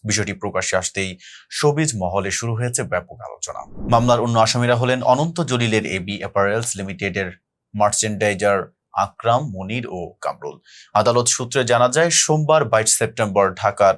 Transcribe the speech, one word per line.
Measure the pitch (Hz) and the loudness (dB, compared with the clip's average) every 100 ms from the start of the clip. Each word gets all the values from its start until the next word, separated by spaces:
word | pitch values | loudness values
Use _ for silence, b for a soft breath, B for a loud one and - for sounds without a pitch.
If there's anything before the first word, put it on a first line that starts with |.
বিষয়টি | 107 107 98 95 | -2 -2 -2 -6
প্রকাশ্যে | 101 90 92 92 | -4 -4 -2 -2
আসতেই | 92 - 95 90 B B B | -2 -4 -6 -8 B B B
শোবিজ | - 147 143 156 110 | 0 0 2 -2 -2
মহলে | 90 98 95 - | -2 -2 -2 -4
শুরু | 117 110 | -4 -4
হয়েছে | 123 123 120 | -4 -4 -4
ব্যাপক | 90 - - - | -6 -6 -18 -18
আলোচনা। | - - - - - - | -14 -12 -12 -14 -10 0
মামলার | 117 123 120 | 2 4 2
অন্য | 117 117 113 | 2 2 2
আসামিরা | 123 120 120 | 2 2 2
হলেন | 123 127 123 | 2 0 2
অনন্ত | 127 165 170 139 | 2 0 -2 -2
জলিলের | 123 117 107 107 95 | 0 2 0 0 -6
এবি | 92 101 | -6 -8
অ্যাপারেলস | 98 101 98 110 - 95 | -4 0 0 0 -4 -6
লিমিটেডের | 98 95 98 95 92 - _ _ _ | -8 -6 -4 -4 -6 -10 _ _ _
মার্চেন্ডাইজার | 107 104 - 110 101 104 95 101 98 90 _ _ - | 0 2 2 -4 0 0 2 0 0 -2 _ _ -4
আকরাম, | 98 - 117 123 147 | -4 -2 0 0 0
মনির | 92 95 120 120 90 | -8 -8 -8 -8 -10
ও | 85 _ | -12 _
কামরুল। | 73 69 73 73 B B B | -10 -8 -12 -14 B B B
আদালত | 107 107 120 120 - | 0 2 2 0 -2
সূত্রে | 123 131 123 | -2 -2 2
জানা | 120 123 | 4 4
যায়, | 139 170 - | 4 2 2
সোমবার | - 156 151 156 131 | 2 2 4 2 4
বাইশ | 113 107 - | 2 2 0
সেপ্টেম্বর | 113 - 107 98 98 92 | 0 -2 0 2 2 2
ঢাকার | 107 - - | -2 4 4